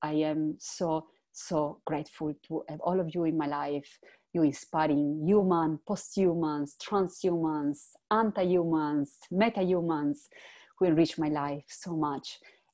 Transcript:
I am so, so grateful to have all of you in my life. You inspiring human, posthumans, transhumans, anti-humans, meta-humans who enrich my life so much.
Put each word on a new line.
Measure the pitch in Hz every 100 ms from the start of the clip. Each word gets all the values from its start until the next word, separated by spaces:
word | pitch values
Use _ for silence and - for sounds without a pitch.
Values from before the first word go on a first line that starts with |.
I | 151
am | 151 156 156 156 -
so, | - - 170 156 - _ _
so | - - 160 147 - -
grateful | 151 151 - 151 147 -
to | 160 -
have | 151
all | - 185
of | 165
you | 175 165
in | 160
my | 143
life. | 143 143 143 - - - - _
You | 170
inspiring | 151 139 - 165 156 143 147 156 156
human, | 208 185 170 160 151 -
posthumans, | 196 - 196 185 170 156 147 143 -
transhumans, | - 202 175 - 185 170 160 151 143 143 - - _
anti-humans, | 214 220 208 180 180 170 160 151 147 139 - -
meta-humans | 180 226 220 180 180 170 151 143 143 - - - - - _
who | 185
enrich | 156 165 -
my | 151
life | 151 143 143 -
so | - 180 160
much. | 147 139 - - - _ _